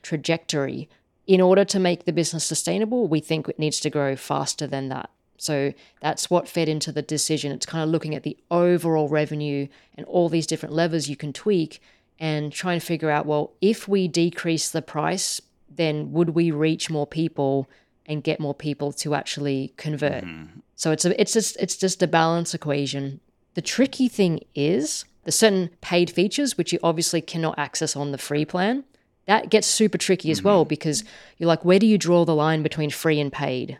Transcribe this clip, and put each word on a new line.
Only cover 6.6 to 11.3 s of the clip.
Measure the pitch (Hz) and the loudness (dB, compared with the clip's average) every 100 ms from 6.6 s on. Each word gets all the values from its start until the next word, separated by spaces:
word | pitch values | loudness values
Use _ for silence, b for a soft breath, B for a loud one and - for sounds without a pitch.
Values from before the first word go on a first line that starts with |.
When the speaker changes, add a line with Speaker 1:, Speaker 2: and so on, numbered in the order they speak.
| 160 | -2
Speaker 1:
into | 156 160 | -2 -4
the | 151 | -6
decision. | 143 151 - 151 143 | -4 -4 -2 -2 -2
It's | 139 - | -6 -6
kind | 165 | -2
of | 156 | 0
looking | 160 156 | 0 -2
at | 151 | -6
the | - - - | -8 -10 -2
overall | 175 175 175 165 160 147 | 2 4 4 2 0 2
revenue | 151 151 151 151 143 139 b b b | 0 0 -2 -4 -4 -6 b b b
and | - | -4
all | 180 170 | 0 2
these | 165 156 | 0 -2
different | 160 - 156 | -4 -4 -2
levers | 170 165 139 | 0 0 -4
you | 139 | -6
can | 151 | -10